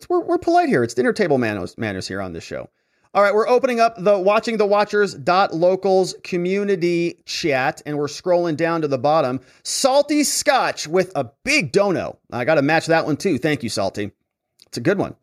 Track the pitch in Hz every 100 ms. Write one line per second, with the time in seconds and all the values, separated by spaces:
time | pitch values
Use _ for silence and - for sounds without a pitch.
0 | - 359 - 339 359 339 349 185 117 -
1 | 247 214 190 135 117 104 90 - 113 95
2 | - 95 95 82 - 67 58 _ _ _
3 | _ - 202 208 220 247 254 240 226 233
4 | 185 202 180 214 220 226 208 202 208 208
5 | 202 165 135 180 196 160 180 185 196 190
6 | 185 - - 185 175 196 202 196 175 170
7 | 170 - - - 165 131 135 - - 147
8 | 147 - - 175 175 151 165 165 151 131
9 | 131 156 139 127 - _ - - 262 269
10 | 294 302 285 - - 262 175 - - 175
11 | 185 - 120 _ - 294 156 190 202 160
12 | 80 - _ 117 123 156 139 160 - 160
13 | 151 147 196 135 156 151 113 - 98 -
14 | 104 _ _ _ _ _ _ - 123 196
15 | 104 -